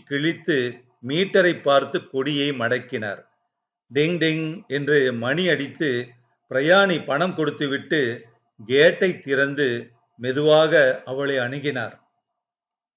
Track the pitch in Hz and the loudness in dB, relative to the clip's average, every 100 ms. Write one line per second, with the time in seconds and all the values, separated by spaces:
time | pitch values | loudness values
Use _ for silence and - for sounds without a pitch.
0 | - 139 156 165 170 147 123 117 _ _ | -8 -4 -4 -4 -2 -2 -2 -6 _ _
1 | 120 156 190 202 175 160 143 139 139 180 | -6 -4 0 2 2 0 2 2 2 -4
2 | - 135 135 143 143 135 117 127 - 123 | -6 -4 -2 -2 -2 -2 -2 -2 -4 -8
3 | 107 95 - _ _ _ _ _ _ 123 | -8 -10 -14 _ _ _ _ _ _ -2
4 | 156 175 160 156 160 165 - 139 143 147 | 0 0 -2 -2 -4 -8 -8 -6 2 2
5 | 127 117 120 151 185 143 139 - 156 120 | 2 0 -2 -2 0 0 -2 -4 -4 -2
6 | 123 _ _ _ _ 131 147 190 196 160 | -6 _ _ _ _ -2 4 4 4 0
7 | - 139 185 156 151 143 147 143 - 160 | -2 -2 -2 -2 -4 -2 -4 -4 -2 -2
8 | 123 123 - _ _ _ 107 135 165 180 | -2 -4 -12 _ _ _ -2 4 4 4
9 | 190 - 139 135 139 143 135 120 117 _ | 0 -2 -2 0 0 0 -2 -2 -8 _
10 | _ _ 123 131 151 156 156 160 131 131 | _ _ -6 0 4 6 6 4 4 2
11 | - 135 139 139 120 139 147 131 107 - | -6 -6 -4 -2 -4 -4 -6 -6 -8 -12
12 | _ _ _ _ _ _ _ _ _ | _ _ _ _ _ _ _ _ _